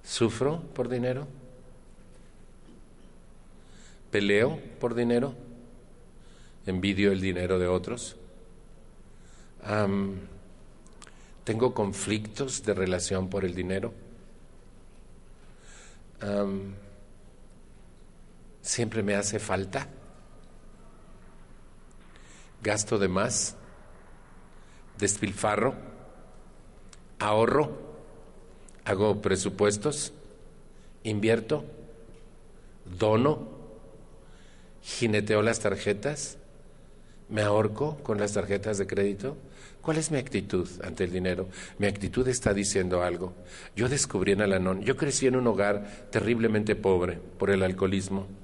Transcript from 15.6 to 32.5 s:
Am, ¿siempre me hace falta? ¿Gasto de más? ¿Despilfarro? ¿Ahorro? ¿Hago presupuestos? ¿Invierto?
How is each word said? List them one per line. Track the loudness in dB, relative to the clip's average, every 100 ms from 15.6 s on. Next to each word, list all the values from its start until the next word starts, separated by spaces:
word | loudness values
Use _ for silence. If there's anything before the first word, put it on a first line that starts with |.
| -20 -20 -20 -20 -20 -10
Am, | -2 0 0 -2 -8 -12 -16 -20 -20 -20 -20 -20 -20 -20 -20 -20 -20 -20 -20 -20 -20 -20 -20 -14
¿siempre | -6 -2 -2 0
me | 2 2
hace | 0 -4
falta? | -2 -2 -2 -6 -8 -14 -20 -20 -20 -20 -20 -20 -20 -20 -20 -20 -20 -20 -20 -20 -20 -20 -20 -20 -20 -20 -20 -20 -20 -20 -20 -6
¿Gasto | -2 0 0 2
de | 4
más? | 2 2 0 -2 -6 -18 -20 -20 -20 -20 -20 -20 -20 -20 -20 -20 -20 -20 -2
¿Despilfarro? | 0 0 -2 0 2 4 2 0 -12 -16 -18 -20 -20 -20 -20 -20 -20 -20 -20 -20 -20 -2
¿Ahorro? | 2 6 6 6 2 -2 -12 -16 -18 -20 -20 -20 -20 -20 -20 -12 -2
¿Hago | 2 4 2
presupuestos? | 2 2 0 4 4 4 -2 -2 -8 -10 -20 -20 -20 -20 -20 -20 -20 -10
¿Invierto? | -2 2 4 4 2 -4 -4 -14 -18 -18 -20 -20 -20 -20 -20